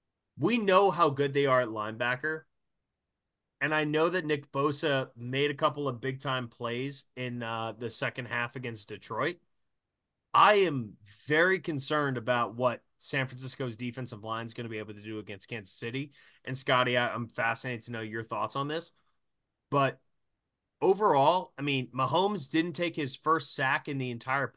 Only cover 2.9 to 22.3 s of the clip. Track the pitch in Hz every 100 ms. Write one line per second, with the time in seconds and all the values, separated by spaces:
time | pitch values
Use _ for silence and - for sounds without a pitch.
2.9 | _ _ _ _ _ _ - 143 156 151
3.9 | 151 165 180 156 147 139 139 147 139 160
4.9 | 139 131 - 120 135 147 147 156 143 143
5.9 | 120 135 131 143 131 120 - 120 120 135
6.9 | 143 - - 127 120 117 113 113 110 117
7.9 | - 123 - 120 120 120 131 123 110 -
8.9 | 104 - 110 143 175 _ _ _ _ _
9.9 | _ _ _ _ - 175 208 185 139 110
10.9 | - - - - 151 180 190 147 147 -
11.9 | 151 143 123 110 123 117 117 123 117 _
12.9 | - - 143 131 127 131 - 131 110 123
13.9 | 120 120 107 110 113 117 117 117 110 107
14.9 | 104 104 107 101 98 - 117 98 - 117
15.9 | 127 143 _ - _ - 131 - 127 127
16.9 | 123 120 101 117 - 117 113 131 117 117
17.9 | 117 110 113 113 107 110 139 143 156 165
18.9 | _ _ _ _ _ _ _ - 143 135
19.9 | 127 _ _ _ _ _ _ _ - 180
20.9 | 190 208 147 139 180 180 - 143 135 127
21.9 | 127 131 156 196